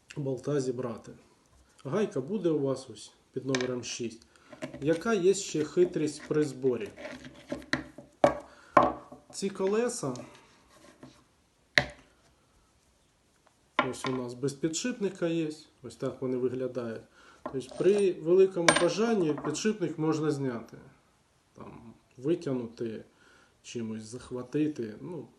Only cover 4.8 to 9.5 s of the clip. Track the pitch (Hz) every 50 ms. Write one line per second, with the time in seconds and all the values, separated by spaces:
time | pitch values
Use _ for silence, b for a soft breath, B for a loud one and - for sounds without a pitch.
4.8 | 139 147 165 202 - 226 226 196 170 190 196 196 - - - 151 147 - - 180
5.8 | 180 180 - 160 151 151 147 - - - 147 151 151 139 127 127 131 131 120 110
6.8 | 104 95 - - - - - - - - - - - - - - - - - -
7.8 | - - - - - - - _ - - - - B B B B B B B -
8.8 | 139 - - - - - - - - - - - 196 196